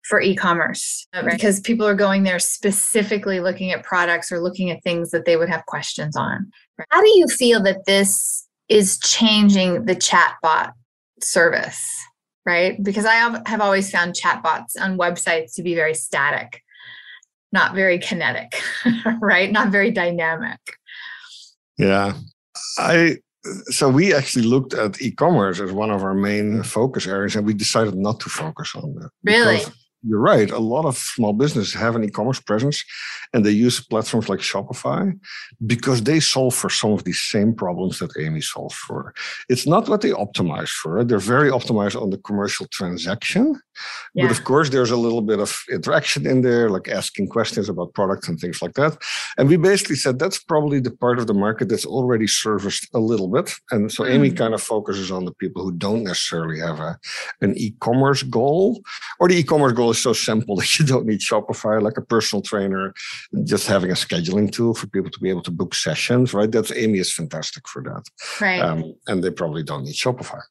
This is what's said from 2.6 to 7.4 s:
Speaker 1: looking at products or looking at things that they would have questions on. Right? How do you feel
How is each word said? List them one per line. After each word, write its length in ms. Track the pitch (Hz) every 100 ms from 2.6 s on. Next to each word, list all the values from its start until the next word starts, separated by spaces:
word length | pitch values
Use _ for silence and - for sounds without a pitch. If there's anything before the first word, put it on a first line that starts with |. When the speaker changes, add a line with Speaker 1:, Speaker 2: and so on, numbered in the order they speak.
| 208 190 - 226 202 208 202 185
Speaker 1:
looking 320 | 180 180 185
at 140 | 170
products 480 | - 180 175 170 -
or 80 | 175
looking 300 | 175 185 180
at 100 | 160
things 280 | 180 170 170
that 120 | 170 170
they 100 | 165
would 120 | 170
have 160 | 165 -
questions 500 | 147 - - 151 147
on. 340 | 139 - 196 _ _ -
Right? 80 | 160
How 100 | 330
do 80 | 427 415
you 80 | 294
feel 340 | -